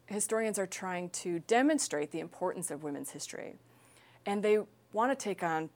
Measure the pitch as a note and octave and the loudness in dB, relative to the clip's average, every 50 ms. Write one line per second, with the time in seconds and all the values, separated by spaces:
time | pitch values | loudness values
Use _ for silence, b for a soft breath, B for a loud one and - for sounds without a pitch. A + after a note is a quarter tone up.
0 | _ - G3+ G#3 - - A3 A3 A3+ A3 G3+ G3+ F#3+ F3+ - - G3 F#3 F3+ F3+ | _ -6 -4 -2 -2 0 0 0 0 0 0 0 -2 -2 -4 -6 -4 -4 -4 -4
1 | F3+ F3 - - - F#3 E3+ E3+ D#3 - A3+ A#3+ C4 D4+ D#4+ C#4 - - D3+ D3 | -4 -4 -6 -6 -4 -2 -2 -2 2 4 6 6 6 6 6 4 2 0 0 -2
2 | D3 D3+ - D#3+ E3 E3+ - - F3+ F#3 - F#3+ F3 - D3+ C#3+ D#3 D3 C#3+ C#3 | -2 -2 -4 -6 -6 -6 -6 -4 -2 -2 -2 -2 -4 -6 -6 -6 -6 -6 -6 -6
3 | C#3 - - D3 - - - - - - - - _ B B B B B B B | -8 -10 -10 -12 -12 -10 -10 -10 -12 -12 -14 -16 _ B B B B B B B
4 | B B B B B G3+ G3+ G#3 G3+ G#3+ G#3+ G#3+ G3+ - _ _ _ _ - G#3 | B B B B B -4 -2 0 4 4 4 4 2 -2 _ _ _ _ -2 2
5 | A#3 C4 C#4 C4 - G#3 F#3 - F3+ E3+ D#3+ D#3+ D#3+ D#3 - | 2 2 2 0 -2 -4 -4 -2 0 0 0 0 -2 -4 -8